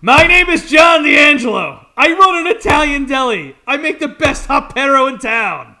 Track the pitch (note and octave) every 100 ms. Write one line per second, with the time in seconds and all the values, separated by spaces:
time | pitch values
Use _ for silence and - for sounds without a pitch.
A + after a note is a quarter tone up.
0 | F3+ C4+ E4+ F4+ F4+ E4 - D4+ E4 E4
1 | D4 C#4+ D4 D4 A#3+ G3+ E3 C3 - -
2 | C#4 E4+ F#4+ F4+ E4+ - - D4 D4+ C#4+
3 | C4+ C4+ B3+ G#3+ C#3+ - - C#4 D#4 D#4
4 | D4+ - D4+ C4+ - C#4 C#4 - C#4 C4+
5 | C4 B3 A3 A3+ G#3+ D#3+ A#2 A2